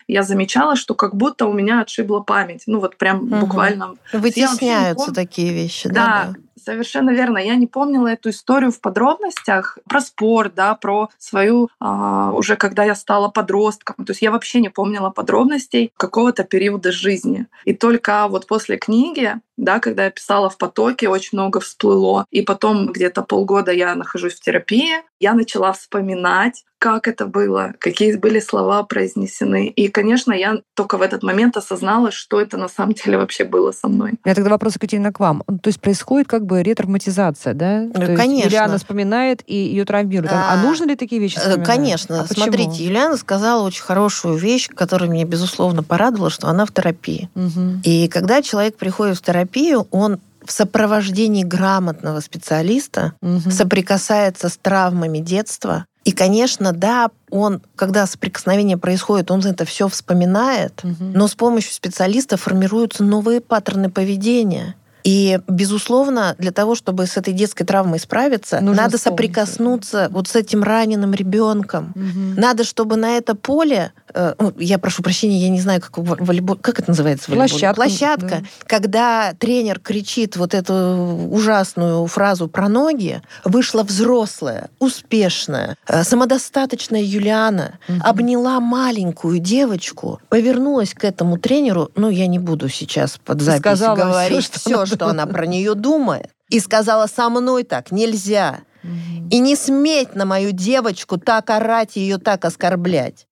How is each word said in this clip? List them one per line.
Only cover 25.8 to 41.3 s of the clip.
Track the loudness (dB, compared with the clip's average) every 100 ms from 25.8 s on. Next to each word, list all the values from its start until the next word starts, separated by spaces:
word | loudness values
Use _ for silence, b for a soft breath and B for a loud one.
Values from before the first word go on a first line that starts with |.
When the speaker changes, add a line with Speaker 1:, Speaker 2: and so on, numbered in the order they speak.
| -6 -4 -4 -2 0 2 0 -4 _ _
Speaker 1:
как | 0 0 -2
это | -4 -4
было, | -2 0 0 -2 -4
какие | -4 2 2 2
были | 2 2
слова | 0 -2 0 0
произнесены. | 0 -2 -2 -2 -6 -4 0 0 0
И, | 0 0
конечно, | 2 2 2 2
я | 0 -2 -4 -4
только | -6 -4 0
в |
этот | 0 -2
момент | -2 2 2 0
осознала, | -4 -4 0 2 0
что | -2 -2 -2
это | 0 -4
на | -6
самом | -2 -2
деле | -2 0 0
вообще | 0 -4
было | 0 2 2
со | 0 -2
мной. | -2 -2 -2
Speaker 3:
У | 0
меня |
тогда | 2 2
вопрос, | 2 0
Екатерина, | -4 -4 -2 -2
к | 0
вам. | 0 0 -2
Ну, | -2
то | -2
есть | 0
происходит | 0 -2 0 0 2
как | -2
бы | 0 0
ретравматизация, | 2 0 0 -2 0 0 0 -2 -4
да? | -2 0 0
Speaker 2:
Ну, | -2
Speaker 3:
То | -2
есть | 2 2
Speaker 2:
конечно. | 4 2 2
Speaker 3:
Юлиана | 4 2 0
вспоминает, | -2 -2 0 0 0 -2 -4
и | -4
её | -2 -2 0
травмирует. | 0 0 -2 0
А, | 0 2
а | 2
Speaker 2:
А, |
Speaker 3:
нужно | 2 2
ли | 0 -2
такие | -4 -2
вещи | -2